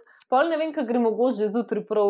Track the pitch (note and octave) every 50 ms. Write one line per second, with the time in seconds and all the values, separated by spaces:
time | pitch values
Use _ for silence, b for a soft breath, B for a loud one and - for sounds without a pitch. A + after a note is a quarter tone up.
0 | - b b b b b B3+ C4 D#4+ E4+ D#4+ D#4 D#4+ D#4+ D4 D#4 B3 A3 A#3+ B3
1 | A#3 A3+ G#3+ G#3 B3 C4 A3+ G3 G#3+ G#3 G3 A#3+ A3+ - A#3 G#3 G#3 - A3 G#3+
2 | G3+